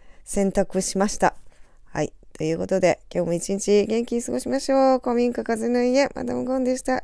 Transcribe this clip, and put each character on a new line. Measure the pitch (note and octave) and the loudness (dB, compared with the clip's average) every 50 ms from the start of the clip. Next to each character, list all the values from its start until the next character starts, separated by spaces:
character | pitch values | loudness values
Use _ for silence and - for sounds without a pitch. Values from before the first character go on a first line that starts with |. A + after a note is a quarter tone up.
| - - - - - | -20 -20 -20 -20 -12
洗 | - - G3+ G3 G3 | -4 0 0 2 2
濯 | - G#3 F#3+ - - F#3 | 2 2 0 0 0 -2
し | F#3+ - - F#3+ | -2 -2 0 0
ま | F#3+ G#3+ | 0 0
し | - - | 0 2
た。 | - F3 - - - - - - - - - - - | 2 2 2 0 -14 -18 -20 -20 -20 -20 -20 -20 -20
は | - - - | -10 -6 -4
い。 | D3+ - - - - - - - | -4 -4 -6 -12 -20 -18 -10 -6
と | E3 | -2
い | D#3 | -2
う | E3 E3+ | -2 -2
こ | F3+ F#3+ | -2 -2
と | F#3+ F#3+ | 0 2
で、 | F#3 E3+ - - - - | 4 4 2 2 -2 -8
今 | - F3 F3 | -4 -4 -2
日 | E3+ | -2
も | E3+ | -2
一 | E3+ E3+ - | -4 -2 -4
日 | G3 G3 - - G#3 G#3 G3+ A3 | -4 -4 0 2 4 4 4 2
元 | A3 A3+ A#3 | 0 -2 -2
気 | - A#3 | -2 -4
に | A#3 | -4
過 | A#3 - | -4 -4
ご | A#3+ B3+ | -4 -4
し | - - | -4 -2
ま | B3 C4+ | -4 -4
し | C4+ - | 0 0
ょ | C4+ C4+ C4+ C4 C4 B3+ | 2 4 4 4 4 2
う。 | |
古 | - B3+ A#3+ | 0 0 0
民 | A#3+ A#3+ A#3+ A#3+ | 0 0 0 0
家 | - A3+ | -2 -4
風 | - A#3 A3 A3 A#3 | -4 -4 -2 -2 0
の | A#3+ B3 A#3+ | 0 2 2
家、 | B3 B3 C4+ C#4+ - - | 2 4 2 2 2 0
マ | - C4 | -6 -6
ダ | A#3+ B3 | -4 -4
ム | B3 B3+ | -4 -2
ゴ | B3 C4 C4 | -2 -2 -2
ン | C4 | 0
で | B3 B3+ B3+ | -2 -2 -2
し | - | -2
た。 | - C4 - | -2 -2 -4